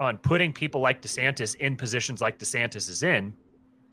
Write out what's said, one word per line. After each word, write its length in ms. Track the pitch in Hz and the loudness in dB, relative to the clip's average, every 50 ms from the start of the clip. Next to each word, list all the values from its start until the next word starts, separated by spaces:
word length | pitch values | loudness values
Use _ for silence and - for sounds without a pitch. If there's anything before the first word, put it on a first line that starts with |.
on 160 | 135 127 110 | -2 0 0
putting 340 | 101 - 135 165 175 180 160 | 0 2 2 4 4 4 2
people 300 | 139 - 156 147 - 135 | 0 -2 -4 -4 0 2
like 200 | 131 127 127 - | 2 2 2 2
DeSantis 540 | - 110 - 127 127 139 131 - 113 107 - | -4 -8 -4 0 0 0 0 0 -4 -4 -4
in 220 | - 143 139 131 | -2 -2 -2 -2
positions 420 | - 131 107 120 120 - - 123 101 | -2 -2 -2 -2 -2 -2 -2 -2 0
like 180 | 139 117 - - | 0 -2 0 -2
DeSantis 500 | 107 - - 120 117 117 - 104 - - | -6 -4 -2 -2 -2 -2 -4 -6 -8 -6
is 140 | 90 92 147 | -2 0 2
in, 300 | 180 156 107 98 104 104 - _ _ _ _ _ _ _ _ _ _ | 4 4 2 0 -2 -8 -14 _ _ _ _ _ _ _ _ _ _